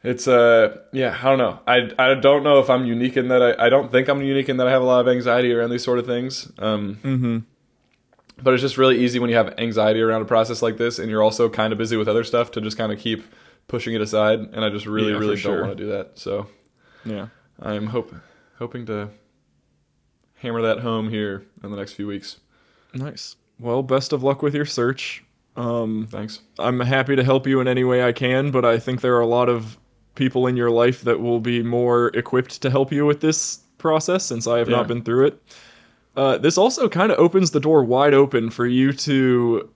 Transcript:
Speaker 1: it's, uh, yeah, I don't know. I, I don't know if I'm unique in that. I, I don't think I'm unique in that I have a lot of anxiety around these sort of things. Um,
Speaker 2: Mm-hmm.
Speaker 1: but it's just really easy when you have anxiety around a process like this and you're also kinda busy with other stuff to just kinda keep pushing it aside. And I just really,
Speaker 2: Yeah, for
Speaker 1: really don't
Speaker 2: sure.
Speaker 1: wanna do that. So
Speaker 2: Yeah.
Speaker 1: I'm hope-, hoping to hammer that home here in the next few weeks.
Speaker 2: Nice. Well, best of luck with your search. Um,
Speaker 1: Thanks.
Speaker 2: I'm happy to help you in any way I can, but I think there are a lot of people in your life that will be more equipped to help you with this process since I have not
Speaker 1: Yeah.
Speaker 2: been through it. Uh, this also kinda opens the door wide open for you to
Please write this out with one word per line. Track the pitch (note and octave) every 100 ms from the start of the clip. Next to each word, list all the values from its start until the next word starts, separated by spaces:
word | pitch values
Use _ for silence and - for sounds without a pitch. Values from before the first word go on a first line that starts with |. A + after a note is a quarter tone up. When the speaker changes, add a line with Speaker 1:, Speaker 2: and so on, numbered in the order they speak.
Speaker 1:
it's, | A#2+ B2 -
uh, | B2 A#2 A#2 G#2+ - -
yeah, | C3 B2+ -
I | C3
don't | C3+
know. | A2+ E2+ -
I, | B2 A#2+ -
I | B2+ C3+
don't | C#3 C#3+
know | C#3+ C#3
if | C3
I'm | B2+ B2+
unique | A#2 B2+ C3
in | B2
that. | B2+
I, | A#2+ A#2 A#2
I |
don't | C3+ C3+
think | B2+ C3+
I'm | C#3
unique | C#3 C#3 C3+
in | B2+
that | B2+
I |
have | C3
a | B2+
lot | B2+
of | B2
anxiety | B2 A#2+ A#2+ B2
around | A#2 A#2
these | A#2+
sort | B2 B2
of | A#2+
things. | A#2+ C3 C3 - -
Um, | G#2+ G#2+ G2+ G#2+
Speaker 2:
Mm-hmm. | C3+ C3 B2 A2+ A2 _ _ _ _ _ _ _ _ -
Speaker 1:
but | C3
it's | B2+
just | C3+ B2
really | C3 A#2+
easy | B2 B2
when | A#2+
you | A#2
have | G#2 -
anxiety | A#2 A2 G#2+ A2
around | A2+ A2
a | G#2
process | A2+ A2+ A2+
like | A#2 A2
this | A#2 A#2
and | A2
you're | G#2+
also | G#2+ G#2+ A#2
kinda | A2+ A2 G#2+
busy | A2+ A#2
with | G#2+
other | A2 A2+
stuff | A#2+ A#2
to | -
just | G#2+ G#2+
kinda | A2+ G#2
keep | A#2 A2 - _ _ _ _
pushing | A#2+ A2+ A2+
it |
aside. | G#2 G#2+ G#2+ A2 G#2
And | A2 A2
I |
just | G#2 G#2+
really, | G#2+ G#2+
Speaker 2:
Yeah, | G#2+
for |
Speaker 1:
really | G#2+ G2+
don't |
Speaker 2:
sure. | G2+ F#2+
Speaker 1:
wanna | F#2+ G2
do | G#2
that. | G2+ - -
So | - G2+ G#2 _ _ _ _ _ A2+
Speaker 2:
Yeah. | G#2 G#2+ _ _ _
Speaker 1:
I'm | G#2+ G#2 G#2+
hope-, | A#2+ A2+ F2 _ _ _ _
hoping | A#2+ B2 A2+
to | G#2 G#2 - _ _ _ _ _ _ _ _ _ _ _ _
hammer | B2 A#2
that | A2+ G#2+
home | A#2+ A2+ A2
here | G#2+ G#2 G2 - _
in | G#2
the | G2+
next | G2+
few | - G#2
weeks. | G2+ - - _ _ _ _ _
Speaker 2:
Nice. | C3 C#3+ - - - _ _
Well, | A#2+ A#2+
best | C3 C3 C3
of | C#3+
luck | C3 C3+
with | D3
your | D3 D3
search. | - B2 C3 - - _ _ _ -
Um, | A#2+ A#2+ A2+ A2 A2+
Speaker 1:
Thanks. | - G#2+ - _ -
Speaker 2:
I'm | A2+ B2
happy | B2 C3+ B2+ C3+
to |
help | C3 C3+ C3+
you | C3+
in | B2+
any | B2+ B2+
way | B2
I | B2
can, | A#2 B2+ B2+ C#3+
but | C3 A#2+
I | A2+
think | B2 B2+
there | B2+ B2
are |
a | A#2
lot | A#2+ B2
of | A#2+ A2 - _ _ _ -
people | C3 C3 B2+
in | B2+
your | A#2+
life | A#2 A#2+ B2+
that | A#2 A#2
will | A#2+ A#2+
be | A#2 A#2+
more | A#2 A#2+ B2 A#2+ A#2+ A#2
equipped | A#2+ B2+ B2+ -
to | C3+
help | C3+ C3
you | C#3+ D3
with | D3
this | D#3 D#3 - - _ _
process | D#3+ D#3 D#3 F#3 -
since | A#2 A#2+
I | A#2+
have | A#2
not | A#2+
Speaker 1:
Yeah. | A2+
Speaker 2:
been | A#2+
through | A#2 B2 C#3
it. | - _ - - _ _ _ _ -
Uh, | C3+ -
this | C#3+ E3
also | A3 C4 A#3+
kinda | E3 G#3+ -
opens | E3 F#3+ F3
the | D3
door | D3 D#3
wide | A#2+ B2+ C#3+
open | C#3 C#3 C3+ A2+
for | A2 B2
you | B2+ C3+
to | C#3 - C3+ C3 B2 A#2+ A2+ -